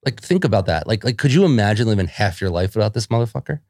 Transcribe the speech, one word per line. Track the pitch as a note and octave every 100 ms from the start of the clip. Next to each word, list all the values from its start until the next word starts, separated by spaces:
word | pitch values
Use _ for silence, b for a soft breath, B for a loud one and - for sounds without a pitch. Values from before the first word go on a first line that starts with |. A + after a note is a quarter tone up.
Like, | - A2+
think | - F3+
about | E3 G#2 F#2
that. | E2 -
Like, | A2
like, | A#2+ A2
could | C#3+
you | C3+
imagine | F#3+ B2 G#2 G#2+ A2+
living | G#2 F2+
half | - G2+ F2+
your | G2
life | E2+ F#2+
without | A2 G#2+
this | G#2 A2
motherfucker? | A#2 A#2 C3+ - D3 _